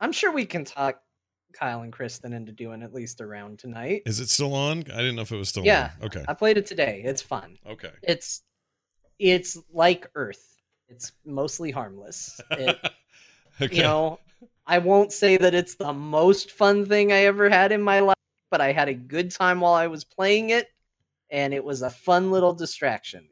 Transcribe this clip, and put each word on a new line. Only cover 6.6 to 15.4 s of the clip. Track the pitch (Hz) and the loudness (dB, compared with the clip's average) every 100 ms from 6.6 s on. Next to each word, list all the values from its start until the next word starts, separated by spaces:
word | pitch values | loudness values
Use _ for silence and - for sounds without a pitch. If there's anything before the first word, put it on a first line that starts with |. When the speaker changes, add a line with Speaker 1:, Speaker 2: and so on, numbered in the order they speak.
| 196 | -4
Speaker 1:
today. | 170 135 101 120 | -4 -4 -4 -6
It's | 135 | -8
fun. | - 120 87 - 104 | -8 -12 -12 -20 -20
Speaker 2:
Okay. | 110 80 - | -18 -18 -10
Speaker 1:
It's, | 180 175 - - _ _ _ _ _ _ _ _ | -4 -4 -6 -14 _ _ _ _ _ _ _ _
it's | 190 180 180 170 _ | 2 2 -2 -12 _
like | 165 170 175 - 151 | 2 2 2 -6 -10
Earth. | 110 - _ _ _ _ _ | -10 -12 _ _ _ _ _
It's | 117 - - | -18 -18 -16
mostly | 156 135 147 - 165 | -12 -6 -6 -6 -8
harmless. | 131 107 98 104 - - - - | -8 -10 -14 -18 -16 -16 -18 -10
It, | 131 131 - | -4 -4 -4
Speaker 2:
<laughs> | 175 - _ _ _ _ _ - | -8 -12 _ _ _ _ _ -6
Okay. | 190 175 | -2 2
Speaker 1:
you | |
know, | 156 156 160 165 _ _ - _ - | 2 2 0 -4 _ _ -20 _ 0
I | 175 | 2
won't | 175 196 202 | 6 4 4
say | - 202 | 2 4
that | 185 | 6